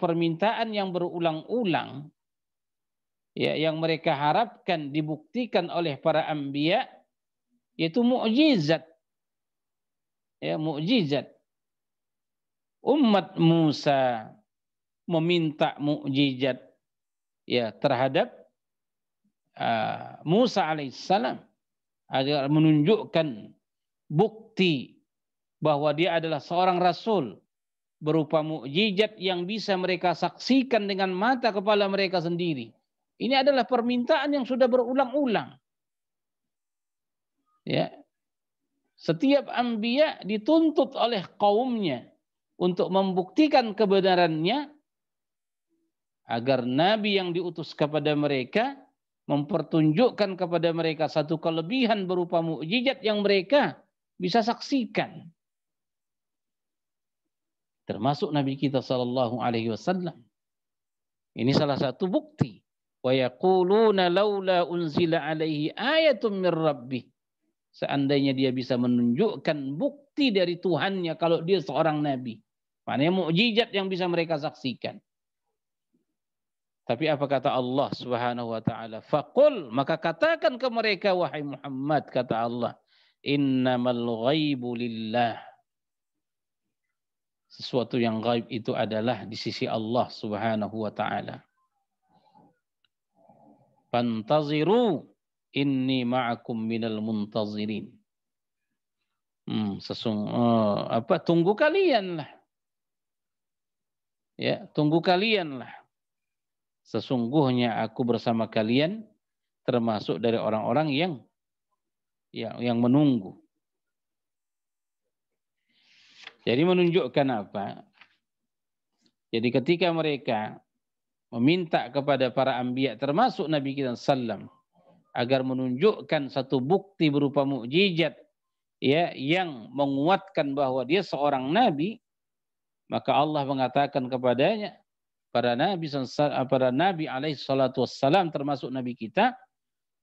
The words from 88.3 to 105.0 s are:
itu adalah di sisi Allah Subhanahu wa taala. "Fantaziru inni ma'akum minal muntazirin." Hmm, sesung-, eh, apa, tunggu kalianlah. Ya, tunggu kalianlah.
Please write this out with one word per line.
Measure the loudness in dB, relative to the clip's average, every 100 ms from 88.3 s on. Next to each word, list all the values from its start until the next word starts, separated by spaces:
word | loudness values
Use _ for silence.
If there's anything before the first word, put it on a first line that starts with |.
| -2 -2
itu | -8 -6
adalah | -4 -2 -2 -2 -4 -8
di | -10
sisi | -8 -6 -4
Allah | -4 -2 -2 -2
Subhanahu | -4 -8 -4 -2 -2 -4 -6
wa | -6
taala. | -4 -4 -6 -8 -14 -20 _ _ _ _ _ _ _ _ _ _ _ _ _ _ _ _ _ _ _ -20 -20 _ _ _
"Fantaziru | -2 0 -2 0 0 2 0 2 4 2 0 -6 _ _ _ _
inni | -2 0 0 0 0
ma'akum | 0 -2 -2 -4 -6 -6
minal | -4 -4 -4 -4
muntazirin." | -4 -4 -4 -4 -4 -4 -6 -6 -10 -18 _ _ _ _ _ _ _ _ _ _ _ _ _ _ -8
Hmm, | -4 -4 -6
sesung-, | -8 -8 -4 -4 -4
eh, | 0 2 4 2 0 -2 -4
apa, | 0 0
tunggu | 2 2 2
kalianlah. | 2 2 2 2 2 -2 -8 -10 -16 _ _ _ _ _ _ _ _ _ _ _ _ _ _ _ _ _ _ _ -6
Ya, | -4 -4 -4
tunggu | 0 2
kalianlah. | 2